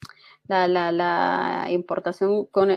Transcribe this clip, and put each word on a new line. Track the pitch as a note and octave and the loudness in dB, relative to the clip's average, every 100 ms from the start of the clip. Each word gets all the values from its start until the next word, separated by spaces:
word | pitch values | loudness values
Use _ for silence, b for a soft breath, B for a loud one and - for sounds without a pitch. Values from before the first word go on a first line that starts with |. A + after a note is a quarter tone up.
| B B B B - | B B B B -2
la, | F#3+ F3+ | 0 2
la, | F3+ E3+ | 2 0
la | E3+ F3 E3+ F3+ F3+ F3+ F3+ F3 | 0 0 0 0 0 -2 -4 -2
importación | F3 F3+ - F3 F3+ G3 G#3 G3 | -2 -2 -6 -6 -2 0 0 0
con, | G3 G3 | 0 2